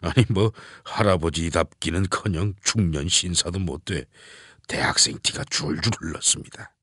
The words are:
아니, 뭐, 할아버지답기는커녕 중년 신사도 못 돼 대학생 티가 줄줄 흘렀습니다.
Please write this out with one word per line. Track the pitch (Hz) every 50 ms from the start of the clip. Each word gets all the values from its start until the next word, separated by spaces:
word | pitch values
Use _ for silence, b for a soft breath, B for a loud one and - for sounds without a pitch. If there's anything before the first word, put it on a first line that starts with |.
아니, | - 85 85 131 120 -
뭐, | 110 92 101 113 - B B B B B B
할아버지답기는커녕 | - - - 110 104 92 90 76 82 73 80 82 82 - 87 80 - - _ - 82 80 90 98 95 - - - 110 95 78 98 104 95 -
중년 | - - - 113 104 87 78 73 71 90
신사도 | - - - 90 87 - - - 87 95
못 | 95 82 67 71 -
돼 | - 101 76 - _ B B B B B B B B B B B -
대학생 | - - - - - - - - - -
티가 | _ - - - - -
줄줄 | - - 78 76 78 82 80 113 110 -
흘렀습니다. | - 80 76 - - - - 73 73 - - - - - _ _